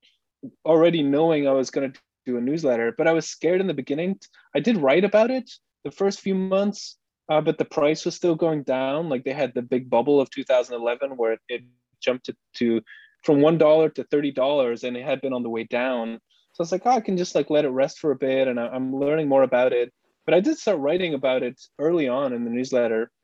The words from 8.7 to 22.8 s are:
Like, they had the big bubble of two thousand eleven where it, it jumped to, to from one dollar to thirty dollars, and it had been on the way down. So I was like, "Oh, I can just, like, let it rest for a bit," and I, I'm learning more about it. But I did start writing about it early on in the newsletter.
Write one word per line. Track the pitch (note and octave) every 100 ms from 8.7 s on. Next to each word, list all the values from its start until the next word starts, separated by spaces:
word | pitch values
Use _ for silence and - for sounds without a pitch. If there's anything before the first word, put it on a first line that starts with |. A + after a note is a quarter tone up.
| C3 C3+ D3 E3+
Like, | C#3+
they | D3
had | C#3+ B2+ B2
the |
big | A#2+ B2+ B2+
bubble | A#2+ C3 C#3+
of | C3
two | -
thousand | B2+ B2+ A#2+ A#2+
eleven | A#2 A#2+ C#3 C3
where | A2+
it, | A2+ -
it | A#2+ B2 _ _ _
jumped | - B2 -
to, | - _ -
to | A#2+ A#2 - - - _
from | - C#3+
one | D3+ E3
dollar | D3+ D#3+ D#3
to | D3
thirty | B2 D3 D3
dollars, | C3+ C3 D3 B2 A#2
and | B2+ B2
it | C#3
had | C3
been | C#3
on | B2
the | A#2+
way | A2+
down. | A2+ A#2+ B2+ B2 A2+ A2+ _ _ _
So | -
I |
was | E3+
like, | F#3 A#3+
"Oh, |
I | B3+
can | A3 F#3
just, | F3+ D#3+
like, | C#3+
let | D3+ D3
it |
rest | B2+ C#3+ -
for | D#3
a | B2+
bit," | C3+ C3 C3
and | B2
I, | A#2
I'm | C3 C3 C3+
learning | C#3+ D#3+ D3
more | C3+
about | B2+ B2 B2+
it. | B2 A#2+ _ _ _ -
But | E3
I |
did | A#3+ D#4
start | - F3
writing | C#3 F3+ F3 C#3
about | C3+ B2+
it | B2 - - -
early | D3+ F3 C3+
on | B2+ C#3
in | A#2+
the | A#2+
newsletter. | A#2+ C3 B2+